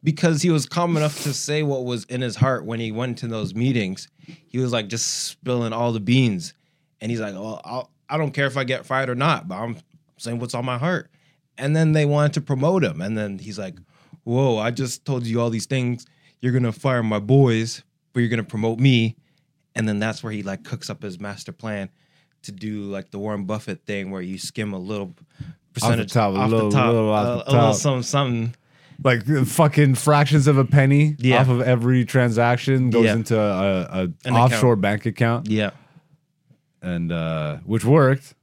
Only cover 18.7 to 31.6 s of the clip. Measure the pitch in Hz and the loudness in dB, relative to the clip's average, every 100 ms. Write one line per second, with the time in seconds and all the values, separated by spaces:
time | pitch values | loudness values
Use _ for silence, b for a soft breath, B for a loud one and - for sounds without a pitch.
18.7 | 113 135 123 113 - _ _ _ _ _ | 2 4 6 2 -2 _ _ _ _ _
19.7 | - 110 101 110 107 113 107 98 95 - | -4 -2 0 -2 -4 -8 -8 -8 -10 -10
20.7 | - - 104 104 87 101 98 - 92 113 | -10 -10 -10 -10 -12 -12 -14 -16 -12 -8
21.7 | 104 98 _ _ _ _ _ - 98 107 | -8 -8 _ _ _ _ _ -20 -12 -8
22.7 | 107 101 98 92 101 104 104 95 107 110 | -8 -8 -10 -10 -10 -8 -6 -6 -8 -8
23.7 | 90 - 101 95 95 90 92 - - 107 | -12 -8 -8 -8 -10 -10 -10 -10 -8 -8
24.7 | 95 92 107 95 - _ B B B _ | -8 -8 -8 -8 -14 _ B B B _
25.7 | - 117 117 101 120 104 95 107 113 107 | -4 0 0 0 0 2 2 2 2 2
26.7 | 131 120 117 110 107 113 120 123 127 113 | 2 4 2 2 2 0 -2 2 4 4
27.7 | 107 147 131 120 143 139 120 113 120 b | 4 0 -2 0 0 0 -2 -4 -8 b
28.7 | b b b 135 120 107 147 131 - 151 | b b b 0 0 2 0 0 4 4
29.7 | 147 147 127 - 147 147 147 135 135 135 | 6 4 4 4 4 6 4 6 4 4
30.7 | 143 135 143 151 147 127 120 127 120 | 4 6 6 4 2 4 6 6 4